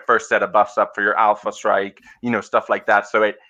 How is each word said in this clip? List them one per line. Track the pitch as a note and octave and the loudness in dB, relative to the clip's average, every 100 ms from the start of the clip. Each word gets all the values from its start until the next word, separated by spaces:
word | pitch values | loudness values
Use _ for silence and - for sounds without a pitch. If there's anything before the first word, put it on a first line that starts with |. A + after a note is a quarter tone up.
| - | 0
first | A2+ - | -2 0
set | G#2+ | -2
of | G2 | 2
buffs | G#2+ G2+ - | 0 0 0
up | G2+ | -4
for | - | -2
your | G#2 G2+ | -2 0
Alpha | G#2+ G#2+ A2 | 0 0 -4
Strike, | - G#2+ G2+ G2+ - - - | -6 -2 -2 -2 -10 -20 -12
you | A#2+ | -4
know, | A2+ | -4
stuff | - A#2 - | -2 -4 -2
like | G2+ - | -4 0
that. | G#2 G2+ | 0 0
So, | A2+ | 0
it, | G#2 G2+ _ | 0 -2 _